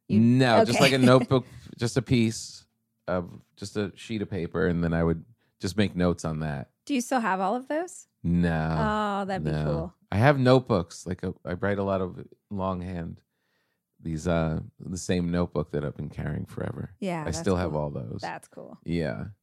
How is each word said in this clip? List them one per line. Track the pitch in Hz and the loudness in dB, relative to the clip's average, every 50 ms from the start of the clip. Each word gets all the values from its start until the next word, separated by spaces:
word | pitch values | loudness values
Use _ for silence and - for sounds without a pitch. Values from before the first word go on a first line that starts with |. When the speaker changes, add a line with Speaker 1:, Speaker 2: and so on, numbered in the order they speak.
| _ | _
Speaker 1:
You, | - - 107 | 0 2 4
Speaker 2:
No, | 113 117 123 131 131 123 113 107 - | 6 6 6 6 6 6 6 6 6
just | 113 120 - | 4 4 6
Speaker 1:
okay. | - | 6
Speaker 2:
like | 135 131 | 6 6
a | 131 | 6
Speaker 1:
<laughs> | 127 | 8
Speaker 2:
notebook, | 123 127 131 127 - 131 127 120 - - - - - - | 8 8 8 6 4 2 0 0 -2 -12 -20 -20 -16 -8
just | - 120 120 - | -4 -4 -2 -2
a | 135 110 | -2 0
piece | - 135 120 113 113 113 - - - - - - _ _ _ _ _ _ _ _ - | 2 2 4 4 2 0 -2 -10 -14 -16 -18 -20 _ _ _ _ _ _ _ _ -4
of, | 90 92 85 85 - - - _ _ | -4 -4 -4 -6 -12 -18 -20 _ _
just | - 101 101 - | -14 -12 -8 -6
a | 104 104 95 - | -6 -6 -6 -6
sheet | - - - 113 107 101 | -12 -10 -8 -6 -6 -6
of | - | -4
paper, | 104 90 85 85 - 85 87 87 | -6 -6 -6 -4 -2 0 2 2
and | 85 82 85 | 2 2 2
then | 82 82 | 2 2
I | 82 82 | 2 2
would | 82 82 80 - - _ _ _ _ _ - | 2 2 0 -4 -14 _ _ _ _ _ -8
just | - 98 87 | -6 -4 0
make | 107 101 95 - | 0 0 0 0
notes | 90 90 87 85 - - | 0 2 2 2 0 -4
on | 82 78 76 | -6 -6 -4
that. | 78 76 73 67 60 - _ _ - | -4 -6 -6 -8 -10 -14 _ _ -8
Speaker 1:
Do | - 285 | -4 -4
you | 247 | -2
still | 240 - 277 254 | -2 0 -2 -2
have | 226 190 190 185 | 0 0 -2 -2
all | 190 180 226 | -2 -2 -2
of | 247 262 | -4 -6
those? | - 294 311 359 349 - - - _ _ _ - | -6 -6 -6 -6 -8 -12 -18 -20 _ _ _ -4
Speaker 2:
No. | 85 85 87 87 85 82 80 80 80 80 80 | -2 0 2 2 0 0 0 -2 -2 -2 -2
Speaker 1:
Oh, | - - - 214 214 208 202 196 196 | -2 -2 -2 -2 -2 -2 -2 -4 -4
that'd | 190 190 185 156 | -4 -4 -4 -4
be | 156 | -4
Speaker 2:
No. | 151 151 151 | -2 -2 -2
Speaker 1:
cool. | 151 147 147 - 180 - _ _ - 90 | -2 -2 -4 -4 -8 -12 _ _ -4 0
Speaker 2:
I | 98 | 4
have | 117 143 147 135 | 6 6 6 6
notebooks. | 127 127 131 131 127 - 117 92 82 - - - - | 6 6 6 6 6 4 2 0 0 -2 -8 -12 -8
Like, | 85 90 - - | -8 -8 -6 -6
a, | 92 87 - - | -6 -6 -6 -8
I | - 90 | -8 -6
write | 87 95 98 101 98 | -2 -2 -2 0 0
a | 98 | 0
lot | 98 95 92 | 0 0 -2
of | 92 90 87 90 - - - _ _ - | -2 -4 -8 -12 -16 -18 -20 _ _ -10
longhand. | 104 98 92 95 92 90 90 92 92 85 82 87 90 - _ _ _ _ _ _ _ _ _ _ _ _ _ _ _ _ - | -8 -6 -4 -4 -4 -6 -6 -8 -8 -8 -8 -8 -10 -16 _ _ _ _ _ _ _ _ _ _ _ _ _ _ _ _ -8
These, | 82 80 78 78 90 | -6 -6 -4 0 2
uh, | 85 85 80 80 80 80 - - - - | 2 2 2 0 0 -4 -6 -10 -14 -16
the | - - 92 | -12 -10 -10
same | 87 - - 92 90 87 85 85 | -6 -2 -2 0 0 0 0 0
notebook | 87 87 82 - 76 76 - - | 0 0 0 -2 -4 -4 -4 -4
that | 73 71 | -4 -4
I've | 71 - | -4 -6
been | - 73 71 | -8 -10 -10
carrying | - - 73 76 76 73 71 | -8 -8 -6 -6 -6 -6 -8
forever. | - - - - - - - - - - - | -10 -10 -8 -8 -8 -8 -8 -10 -12 -10 -8
Speaker 1:
Yeah, | - 185 170 160 151 | -8 -6 -6 -6 -6
Speaker 2:
I | |
Speaker 1:
that's | - 82 78 | -6 -6 -4
Speaker 2:
still | - - 90 | 0 0 0
have | 87 90 82 76 | 0 0 -2 -2
Speaker 1:
cool. | 76 | -4
Speaker 2:
all | 76 73 | -4 -4
those. | 71 69 60 57 67 - - | -6 -8 -10 -10 -10 -8 -8
Speaker 1:
That's | - - - - - | -8 -10 -10 -14 -18
cool. | - - - - - - - | -20 -20 -18 -18 -20 -14 -8
Speaker 2:
Yeah. | - 82 85 - 69 55 50 87 104 - _ | -4 -2 -2 -2 -2 -4 -6 -8 -12 -14 _